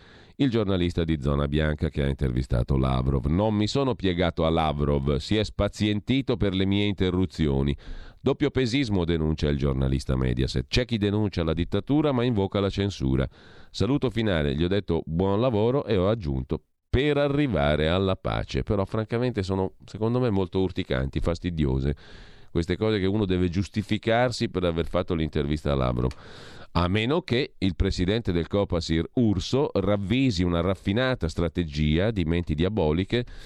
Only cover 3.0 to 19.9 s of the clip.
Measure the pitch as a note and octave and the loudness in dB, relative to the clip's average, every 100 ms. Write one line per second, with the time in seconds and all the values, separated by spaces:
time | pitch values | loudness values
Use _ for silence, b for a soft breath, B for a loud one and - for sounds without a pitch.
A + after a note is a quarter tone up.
3 | B1+ C2+ B1+ E2 G#2+ G#2 G#2+ C#3 C3+ A2 | 0 0 0 0 2 0 0 0 0 0
4 | F#2 F2 F2+ - E2 E2 D#2+ C#2+ C#2+ C#2+ | 0 0 0 0 2 2 0 0 0 2
5 | C2+ C#2+ - G#2 G#2 - G2+ - G#2+ G#2 | 2 0 0 0 0 -2 -2 0 0 0
6 | - C3 C3+ A2+ G#2 F#2 F#2+ G2+ G#2 G2 | 0 0 0 0 0 2 2 2 0 0
7 | F#2 F2+ F#2 - D2+ C2+ C#2 C#2 B B | 0 2 0 0 0 2 0 -2 B B
8 | B B B2+ C#3 C#3+ - B2+ B2+ B2 G2+ | B B -2 0 0 0 0 0 0 0
9 | E2 E2+ D#2 D#2 D2+ C#2+ C#2 C2 C2+ C2+ | 2 2 0 0 0 0 0 0 0 0
10 | - C2 B1+ B1 B1+ C2 B1 - - A2+ | 0 0 0 0 0 -2 -2 -2 -2 -2
11 | G2+ G#2 G#2 - D#2+ D#2+ F2 G2+ - C#3+ | 0 0 0 -2 -2 0 0 -2 0 2
12 | D3+ B2+ A#2+ A2 G2 G2+ G2 F#2+ G2+ - | 2 2 0 0 0 0 -2 0 -2 -2
13 | C2+ C2 C2 B B B B - G2 C#3 | 0 0 -2 B B B B -2 0 2
14 | B2+ G#2+ A2 E2+ C#2+ C#2 F2 G2 F#2+ E2 | 0 0 0 2 0 0 0 0 0 -2
15 | - D#2+ F#2+ G2+ B2+ G#2+ A2+ C3+ - G#2+ | -2 0 2 2 0 2 0 0 0 0
16 | F#2 A2+ D#2 C2+ B1+ D#2+ - _ _ A#2+ | 2 0 -2 -4 -4 -6 -8 _ _ 0
17 | D3 C#3+ C#3+ C#3 D3 F2 C#2+ D2+ D#2 F2+ | 2 2 2 2 0 2 2 2 2 2
18 | G2 F#2+ - A1 A1 C2+ - G2+ G2 A2 | 2 0 -2 -4 -2 -4 -2 -2 -2 -4
19 | G#2+ A#2 B2 A2 F#2 F#2+ F#2+ - - | -4 -2 -2 -2 -2 -2 -2 -6 -16